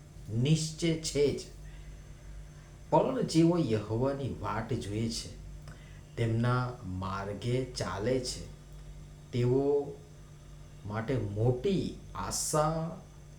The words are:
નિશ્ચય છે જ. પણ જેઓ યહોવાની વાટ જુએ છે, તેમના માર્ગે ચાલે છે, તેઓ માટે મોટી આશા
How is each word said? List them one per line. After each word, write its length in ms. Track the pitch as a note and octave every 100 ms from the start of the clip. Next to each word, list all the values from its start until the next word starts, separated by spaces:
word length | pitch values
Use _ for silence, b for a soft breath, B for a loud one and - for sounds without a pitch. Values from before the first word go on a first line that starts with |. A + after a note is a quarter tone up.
| - - -
નિશ્ચય 640 | A2+ C3+ D#3+ - - E3
છે 440 | D#3 - C#3+ C#3 -
જ. 40 | - - B B B B - - - - - - - - -
પણ 320 | D#3 - C4
જેઓ 360 | E3+ D#3+ E3 F3
યહોવાની 800 | B2+ G#2+ - A2+ C3+ C#3 B2 F2
વાટ 340 | G2+ G#2+ A2+
જુએ 360 | A2+ G2 G#2 A2+
છે, 200 | - - - - - - B B B - -
તેમના 540 | A2+ A2+ A#2+ B2 B2 - F#2+
માર્ગે 800 | F#2 F#2+ G2 G2+ G2+ A#2+ B2+ B2+
ચાલે 540 | - - F#2+ A2 C3+
છે, 260 | - - - - - - - - - - -
તેઓ 640 | A#2+ B2 C3 C#3 C#3+ C#3+ - - - - - - - - - G2+
માટે 320 | G#2+ A2+ C3
મોટી 760 | G2+ G2+ A#2+ B2 G3+ F3+ F#2+ - - -
આશા 840 | G2 - - D#3 D#3 D#3+ E3 F#3 - - -